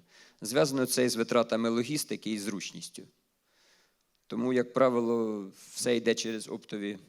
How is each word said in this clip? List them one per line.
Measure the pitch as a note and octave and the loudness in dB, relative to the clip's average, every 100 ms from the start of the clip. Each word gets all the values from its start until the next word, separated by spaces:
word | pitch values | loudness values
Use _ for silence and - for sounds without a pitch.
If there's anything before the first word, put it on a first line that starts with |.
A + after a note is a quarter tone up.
| _ - - - | _ -20 -20 -12
Зв'язано | E3 C3+ D3+ C3+ B2+ | -2 2 2 2 2
це | C3 | 2
із | B2 A2+ | 2 2
витратами | A2+ A#2+ A#2 A2+ A#2 | 2 4 4 2 0
логістики | A#2 A#2+ D3+ - G#2 G#2+ | 0 0 -2 -4 -6 -4
і | G#2+ | -4
зручністю. | G2+ G2 - E2+ - - - _ _ _ _ _ _ _ _ _ _ _ - | -4 -6 -8 -12 -14 -16 -20 _ _ _ _ _ _ _ _ _ _ _ -10
Тому, | A2+ B2 | -4 0
як | B2+ A#2+ | 0 0
правило, | B2+ C3 A#2+ A#2 A#2 A2 G#2 F#2+ - - | 4 4 4 2 0 0 -4 -10 -16 -16
все | - B2+ A#2+ | -4 0 0
йде | A2+ | 2
через | A2+ A2 A2 - | 0 -2 -6 -8
оптові | G#2 - G#2+ G2+ G2 | -12 -10 -8 -6 -8